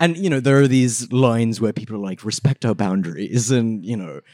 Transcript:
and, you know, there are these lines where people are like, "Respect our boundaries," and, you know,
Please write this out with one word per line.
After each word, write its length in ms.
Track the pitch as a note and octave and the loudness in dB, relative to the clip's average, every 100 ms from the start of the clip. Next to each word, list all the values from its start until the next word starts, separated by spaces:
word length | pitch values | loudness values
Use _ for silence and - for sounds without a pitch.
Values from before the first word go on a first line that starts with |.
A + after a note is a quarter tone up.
and, 160 | E3+ E3 | 0 0
you 140 | G3 | -2
know, 80 | C3+ | 0
there 200 | B2+ C#3 | 4 6
are 80 | C#3 | 6
these 420 | C3 B2 A2+ A#2+ | 4 2 0 -2
lines 480 | B2+ B2+ A2+ A2+ G#2 | 2 2 2 0 0
where 120 | G#2+ | -2
people 240 | - G#2+ A2 | -2 -8 -8
are 40 | |
like, 240 | G2 F#2 | -8 -8
"Respect 400 | G#2+ - C#3 C3+ | -8 -2 -2 0
our 100 | A#2+ | -2
boundaries," 760 | G2+ G2+ F#2+ E2+ D#2 G2+ A#2+ G#2+ | -2 0 -2 -2 -6 -4 -2 0
and, 340 | B2+ A2+ G#2+ | 0 0 -4
you 120 | F2+ A2+ | -6 -8
know, 240 | F2 C#2 - | -8 -14 -20